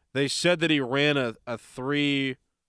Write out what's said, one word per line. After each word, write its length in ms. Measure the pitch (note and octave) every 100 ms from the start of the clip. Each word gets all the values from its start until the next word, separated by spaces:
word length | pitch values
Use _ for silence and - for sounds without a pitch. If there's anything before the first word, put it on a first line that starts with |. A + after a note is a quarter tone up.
| _
they 140 | C3 C#3
said 320 | - F3 F3
that 100 | D#3+
he 80 | D3
ran 360 | A#2+ C#3 D3 C#3+
a, 200 | A#2+ A2 -
a 140 | A#2
three, 800 | - - C3 D3 C#3+ C#3 C3+ B2+ _ _